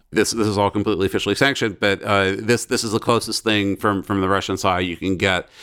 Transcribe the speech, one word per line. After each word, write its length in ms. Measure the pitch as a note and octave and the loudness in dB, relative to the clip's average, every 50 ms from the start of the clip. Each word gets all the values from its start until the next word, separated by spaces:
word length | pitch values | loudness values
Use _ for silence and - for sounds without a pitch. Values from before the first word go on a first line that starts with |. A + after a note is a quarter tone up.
| _ _ - | _ _ 0
This, 180 | A2 G#2 - | 0 0 2
this 160 | - A2+ G#2 | 0 0 0
is 100 | G#2+ G2+ | 0 2
all 140 | G2+ G2+ G2 | 2 2 2
completely 340 | - G#2 G2 A2 G#2 E2 G2 | 2 0 0 0 0 0 0
officially 300 | F#2 - G2 - G#2 G2+ | 0 0 0 0 0 0
sanctioned, 460 | - C3+ C#3 C3 - B2 A2 F2+ - | 2 2 0 0 0 -2 -4 -2 0
but, 200 | A2 G2+ G2 - - | 0 0 0 0 0
uh, 340 | G#2+ G#2 G2 G2 F#2+ G2 G#2 | 0 2 2 2 2 0 -2
this, 280 | A2 G#2+ A#2+ A2+ - | 0 0 0 0 0
this 180 | - B2 A2+ A#2 | -2 -4 -2 -2
is 80 | A2+ G#2 | -2 -2
the 80 | A2+ | -2
closest 420 | - - A#2+ A2+ - A#2 G#2+ - - | 0 0 0 0 0 -2 -6 -4 -2
thing 340 | A2 G#2+ G#2 G2 G2 F#2+ | 0 0 2 2 0 -2
from, 280 | - - G#2+ G2+ F#2+ F2 | 0 0 0 0 0 -2
from 160 | - G#2 G2 | -2 -2 0
the 80 | F#2+ F#2 | 2 2
Russian 280 | G2 G2 - - G2 | 0 0 0 -2 -4
side 300 | F#2 - G2 F2+ F2+ F#2 | -2 0 0 0 0 0
you 100 | F2+ E2+ | -2 -4
can 200 | - - F#2 F#2+ | -4 -4 -2 -2
get 320 | E2 G2+ G2 F#2 F2+ - - - - | 0 0 0 0 0 -4 -6 -14 -20